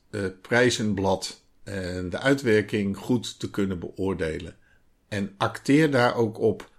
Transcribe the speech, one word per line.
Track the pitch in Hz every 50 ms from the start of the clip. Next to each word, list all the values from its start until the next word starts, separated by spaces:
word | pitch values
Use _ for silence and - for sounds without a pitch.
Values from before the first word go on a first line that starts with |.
| _ _
eh, | - 104 101 95 - - -
prijzenblad | - 123 120 123 123 117 - 117 107 101 92 95 95 95 92 - - - - _ _ _ _ -
en | - 101 98 92 87 90 92 92 90
de | 87 -
uitwerking | - 135 143 135 131 120 107 107 101 104 - 107 101 98 98
goed | - - - 127 123 107 - - -
te | - 104
kunnen | - - 98 98 95 85
beoordelen. | 82 - - - 95 95 95 85 87 80 78 78 76 82 - _ _ _ _ _ _ _ _ _ _ -
En | - 101 101 101 -
acteer | - 117 107 - - - - 139 151 160 151
daar | 139 123 120 123 -
ook | - 117 110 - -
op. | - 110 101 - - - _